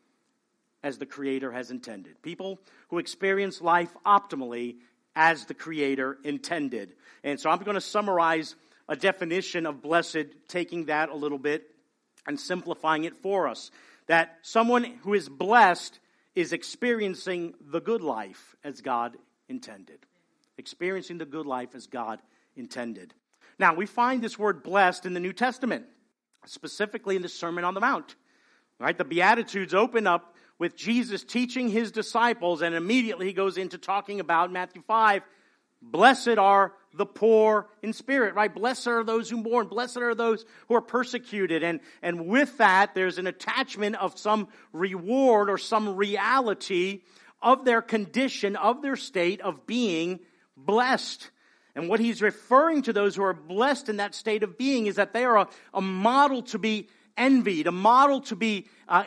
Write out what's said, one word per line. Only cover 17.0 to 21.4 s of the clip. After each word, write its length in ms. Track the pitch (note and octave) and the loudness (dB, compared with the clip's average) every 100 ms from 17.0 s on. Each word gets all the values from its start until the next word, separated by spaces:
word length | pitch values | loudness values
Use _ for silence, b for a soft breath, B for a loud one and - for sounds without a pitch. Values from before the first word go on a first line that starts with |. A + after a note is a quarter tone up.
| G3+ F3 F#3+ F3+ E3+ - | -2 -6 -8 -6 -8 -12
the 180 | D3 D#3+ | -8 -6
good 220 | G#3+ A3+ | -2 -2
life 540 | D#3 A2 G2 - - _ | -2 -6 -8 -16 -20 _
as 180 | D3 A#2+ | -16 -10
God 360 | C3 A#2+ A#2+ A#2+ _ _ - | -4 -4 -4 -8 _ _ -14
intended. 520 | B2+ A#2+ G2+ F2+ D#2 _ _ _ _ _ - | -14 -14 -20 -20 -20 _ _ _ _ _ -20
Experiencing 600 | - - F3+ F#3+ - E3+ | -18 -8 -6 -6 -8 -12
the 80 | D3+ | -10
good 200 | D3+ | -10